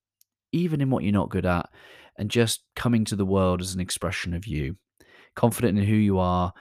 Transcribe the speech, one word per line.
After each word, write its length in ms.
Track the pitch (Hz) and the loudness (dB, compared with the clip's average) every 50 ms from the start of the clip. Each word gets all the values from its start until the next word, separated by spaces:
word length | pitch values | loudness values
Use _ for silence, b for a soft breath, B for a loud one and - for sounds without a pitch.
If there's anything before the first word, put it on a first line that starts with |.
| _ _ _ _ _ _ _ _ _ _ | _ _ _ _ _ _ _ _ _ _
even 300 | - 165 175 180 160 147 | -2 -2 0 0 0 0
in 80 | 139 131 | 0 0
what 140 | 131 98 67 | 0 0 0
you're 100 | 101 104 | 2 2
not 160 | 101 87 - | 2 0 0
good 160 | - 95 85 | -2 -2 0
at, 240 | 90 87 85 - - B B B B B B B B B B | 2 0 0 -2 -4 B B B B B B B B B B
and 120 | 104 107 | -6 -2
just 340 | - 120 117 113 - - _ _ - | 2 2 2 2 0 -6 _ _ -10
coming 300 | - - 127 120 113 110 | -4 0 2 2 2 2
to 100 | - 110 | 0 0
the 100 | 98 101 | -2 0
world 360 | 95 95 95 95 92 90 90 | 2 2 2 2 2 2 0
as 120 | 90 92 92 | -2 -4 -4
an 60 | 92 | -6
expression 540 | 90 - - - - 87 90 - - - 87 | -4 -6 -6 -6 -6 -4 -4 -4 -6 -6 -6
of 120 | 85 90 | -6 -6
you. 300 | 113 - 76 71 67 92 - _ _ _ _ b b b b b b b | -4 -4 -4 -4 -4 -6 -10 _ _ _ _ b b b b b b b
Confident 440 | b - 120 110 - 117 113 92 104 | b 0 0 2 2 0 0 2 2
in 60 | 101 | 2
who 100 | 104 110 | 2 4
you 240 | 107 107 101 98 92 | 4 4 4 2 2
are, 340 | 92 90 90 90 90 90 - b | 2 0 0 0 -2 -2 -4 b